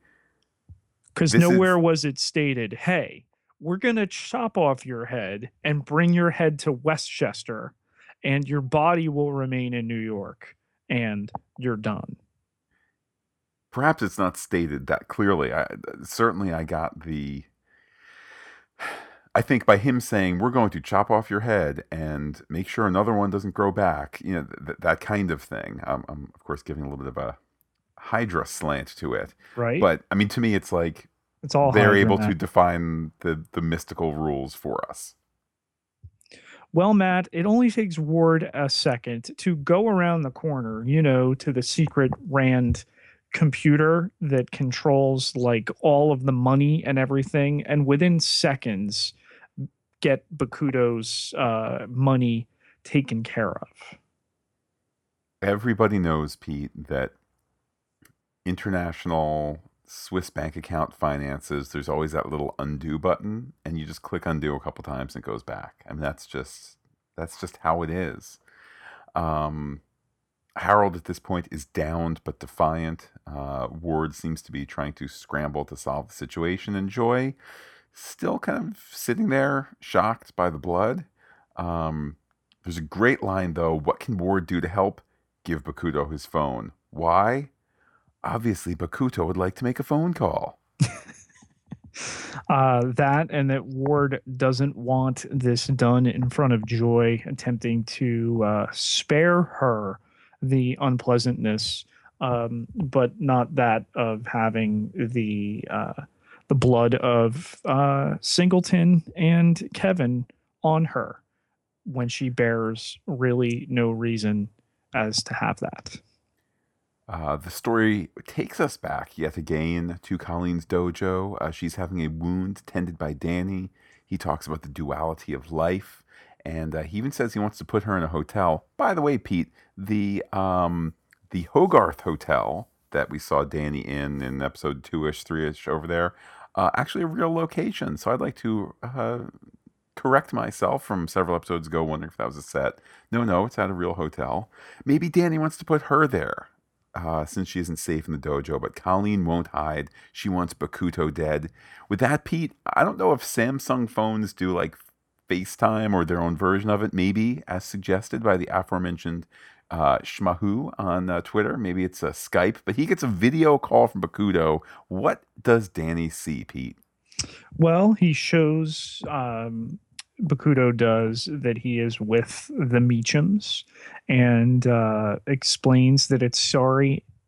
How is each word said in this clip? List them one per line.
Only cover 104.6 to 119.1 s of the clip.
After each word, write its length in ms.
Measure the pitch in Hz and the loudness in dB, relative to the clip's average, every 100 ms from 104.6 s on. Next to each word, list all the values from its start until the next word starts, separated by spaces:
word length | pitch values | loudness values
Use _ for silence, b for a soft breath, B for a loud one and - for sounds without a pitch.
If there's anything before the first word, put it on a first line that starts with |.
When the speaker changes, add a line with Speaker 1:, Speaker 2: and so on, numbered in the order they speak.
| 107 107 104 | 0 0 -2
Speaker 1:
the, 680 | 185 120 123 107 104 104 107 - | -4 -4 -2 -2 -2 -4 -6 -6
uh, 340 | 101 - - 147 _ b b b | -6 -6 -8 -14 _ b b b
the 60 | |
blood 400 | 135 127 120 117 123 | 2 6 6 6 4
of, 640 | 123 117 113 131 - - | 4 4 4 0 -12 -8
uh, 520 | - 135 143 139 139 - | 0 2 4 2 0 -2
Singleton 800 | - - 180 180 - 180 170 175 - | -2 2 4 4 4 4 6 6 2
and 540 | 165 160 170 170 170 - | 0 4 6 6 4 -2
Kevin 540 | - 190 185 123 123 123 _ _ _ | -2 0 2 2 0 -4 _ _ _
on 240 | 160 156 160 | 2 2 2
her 340 | 127 - - _ _ _ _ _ _ | -2 -6 -10 _ _ _ _ _ _
when 240 | 202 127 120 | -8 -4 -4
she 200 | - 131 | -4 -4
bears 680 | 123 117 113 110 113 - - - | 0 2 2 -2 -4 -10 -14 -8
really 600 | 127 127 123 120 120 - | -2 0 2 0 -2 -2
no 200 | 123 117 | 0 0
reason 580 | 113 117 113 104 104 104 _ _ _ _ | 0 -2 0 0 0 -2 _ _ _ _
as 280 | 127 110 107 | -2 -2 -2
to 100 | - | -6
have 260 | - 107 - | -4 -4 -4
that. 400 | - - - - _ _ _ _ _ _ _ _ _ _ - | -6 -10 -16 -18 _ _ _ _ _ _ _ _ _ _ -14
Speaker 2:
Uh, 280 | 87 76 73 | -8 -4 -4
the 140 | 87 | -6
story 580 | - 120 113 110 104 82 - - | -8 0 4 4 2 -2 -12 -12
takes 340 | - - - | -8 -6 -2
us 160 | 156 - | -4 -4
back 420 | - 71 - | -8 -8 -8